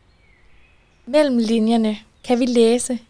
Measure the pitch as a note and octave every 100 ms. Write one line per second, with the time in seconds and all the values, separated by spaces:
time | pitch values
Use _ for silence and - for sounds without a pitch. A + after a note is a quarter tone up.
0 | _ _ _ _ _ - _ _ _ _
1 | - C#4+ D4 A#3+ A3 A3+ A3 A#3 A3 G#3
2 | - _ - A#3+ B3+ A#3+ A3+ A#3+ B3 A#3+